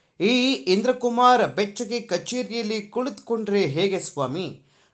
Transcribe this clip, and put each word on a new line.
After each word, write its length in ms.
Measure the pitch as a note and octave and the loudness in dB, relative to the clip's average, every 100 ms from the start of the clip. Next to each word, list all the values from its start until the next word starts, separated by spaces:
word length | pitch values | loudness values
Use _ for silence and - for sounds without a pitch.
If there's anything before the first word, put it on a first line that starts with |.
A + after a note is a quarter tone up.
| _ - | _ -2
ಈ 340 | G3+ B3 C4 | 2 2 2
ಇಂದ್ರಕುಮಾರ್ 1000 | B3 F3+ F#3+ A#3+ B3+ A#3+ A#3 B3 B3 G3 - | 0 2 2 2 0 0 4 6 6 4 0
ಬೆಚ್ಚಗೆ 440 | G3+ G#3 G#3+ A#3 | -4 -4 -6 -6
ಕಚೇರಿಯಲ್ಲಿ 840 | - F3 E3+ B3 G3 A#3 G#3+ A3 | -4 -6 -4 -6 -4 -4 -4 -4
ಕುಳಿತುಕೊಂಡ್ರೆ 800 | G#3 B3 B3+ G3+ - A3+ G3+ G3+ | -6 -6 -6 -6 -6 -6 0 0
ಹೇಗೆ 380 | E3 C#3+ G3 F#3+ | 0 0 0 -2
ಸ್ವಾಮಿ? 640 | - C#3+ B2+ D#3+ D#3+ - _ _ _ | -6 -6 -4 -4 -8 -12 _ _ _